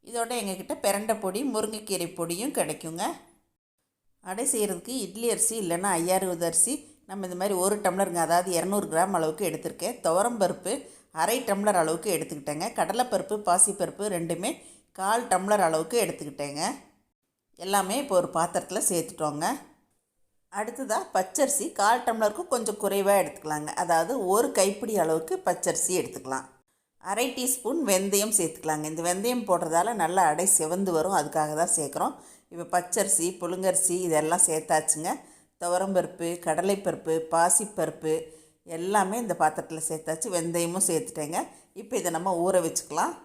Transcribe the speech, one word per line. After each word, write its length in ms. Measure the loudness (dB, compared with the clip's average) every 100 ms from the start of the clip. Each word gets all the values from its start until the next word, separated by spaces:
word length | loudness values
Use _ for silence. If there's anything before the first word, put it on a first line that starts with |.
| -8
இதோட 200 | -4 -2 -2
எங்ககிட்ட 340 | -4 -6 -6 -2
பிரண்டை 300 | 0 0 0 -2
பொடி, 180 | 0 -2 -2
முருங்கைக்கீரை 540 | 0 -2 -6 -4 -4 -4 -4
பொடியும் 360 | -4 -2 -2 -2
கிடைக்குங்க. 460 | -2 -2 -6 -4 -4 -6 -14 _ _ _ _ _ _ _ _ _ -10
அடை 140 | -4 -2
செய்யறதுக்கு 420 | 0 0 -2 -6 -6 -6
இட்லி 200 | -4 -2
அரிசி 200 | 2 0 0
இல்லைன்னா 280 | -2 0 0 0
ஐயாறுவது 460 | 2 2 2 0 0
அரிசி, 240 | 2 2 0 -8 -20 _
நம்ம 160 | -10 -8
இந்த 100 | -4
மாதிரி 140 | -2 2
ஒரு 120 | 0 2 0
டம்ளருங்க, 340 | 0 0 0 4
அதாவது 220 | 4 4 0
இருநூறு 280 | 0 0 0
கிராம் 220 | 2 2 2
அளவுக்கு 300 | 0 0 -4
எடுத்திருக்கேன். 480 | -4 -8 -6 -6 -2 2
துவரம்பருப்பு 680 | 2 2 2 0 0 -4 -6 -8 -20 _ -2
அரை 140 | 0 0 0
டம்ளர் 320 | 0 2 2
அளவுக்கு 280 | 2 0 -2 -2
எடுத்துக்கிட்டேங்க. 520 | -2 -8 -6 -6 -6 -2
கடலைப்பருப்பு, 600 | -2 0 0 0 -2 -4 2
பாசிப்பருப்பு 560 | 4 4 2 -4 -4 -4 -4
ரெண்டுமே 340 | -2 -2 -4 -6 -12 -20 _ -6
கால் 280 | 0 0 2
டம்ளர் 320 | 0 4 4 4
அளவுக்கு 300 | 2 0 0 0
எடுத்துக்கிட்டேங்க. 580 | -2 -10 -8 -8 -4 -4 -4 -14 _ _ _ _ _ _ _
எல்லாமே 320 | 0 0 2 -2
இப்போ 140 | 2 2
ஒரு 80 | 2 0
பாத்திரத்துல 440 | 0 0 -2 -2 0
சேர்த்துட்டோங்க. 560 | 0 -4 -4 -4 -2 -2 -4 -8 _ _ _ _ _ _ _ _ -8
அடுத்ததா 400 | -6 -6 -2 -2 0
பச்சரிசி 520 | -2 0 0 2 0 -4 2
கால் 240 | 4 4 2
டம்ளருக்கு 360 | 0 0 0 -4
கொஞ்சம் 260 | -2 -2 -2
குறைவா 320 | 0 0 4 4
எடுத்துக்கலாங்க. 500 | 4 -4 -6 -4 -4 -4
அதாவது 300 | 2 2 2 0 2
ஒரு 160 | 2 2 2
கைப்பிடி 360 | 2 0 -4 0
அளவுக்கு 300 | 2 0 0 -4 0
பச்சரிசி 460 | 0 0 0 0 0
எடுத்துக்கலாம். 460 | -2 -8 -6 -8 -8 _ _ _ _ _ -6
அரை 140 | -2 -2 -2
டீஸ்பூன் 440 | -2 -2 -2 -2 2
வெந்தயம் 480 | 2 4 2 2 0
சேர்த்துக்கலாங்க. 500 | 0 -2 -4 -2 -2
இந்த 100 | -4 0
வெந்தயம் 360 | 0 0 -2 2
போடுறதால 460 | 0 4 2 2 2
நல்லா 200 | 2 4 4
அடை 160 | 4 4 4
சிவந்து 340 | 2 0 2 2
வரும், 180 | 2 2
அதுக்காக 360 | 2 0 0 0
தான் 120 | 0 0
சேர்க்குறோம். 360 | -2 -2 -4 -4 -20 -20 _
இப்போ 140 | -14 -2 -2
பச்சரிசி, 500 | 0 -2 2 2 2 -2
புழுங்கரிசி 560 | -4 0 2 2 2 0 2
இதெல்லாம் 400 | 2 4 4 4
சேர்த்தாச்சுங்க. 600 | 2 2 2 2 -2 -2 -4 -8 -20 _ _
துவரம்பருப்பு, 680 | 0 0 2 2 0 -2 -4 -4 -2
கடலைப்பருப்பு, 680 | 0 2 0 0 -4 0 -2 2
பாசிப்பருப்பு 800 | 4 4 4 0 -2 -4 -2 -2 -2 -2 -18 -20 _ -12 -6
எல்லாமே 400 | 0 2 2 0
இந்த 120 | -2 2
பாத்திரத்துல 400 | 2 2 -8 -6 -4
சேர்த்தாச்சு. 440 | -4 -4 -4 -2 -2
வெந்தயமும் 500 | 0 0 0 0 2
சேர்த்துட்டேங்க. 500 | 0 -2 -8 -4 -4 -6 -12 _ -18
இப்போ 120 | -6 -2
இதை 100 | -2 -2
நம்ம 140 | -2 0 4
ஊற 100 | 4 2
வச்சுக்கலாம். 480 | -4 -4 -2 -2 -2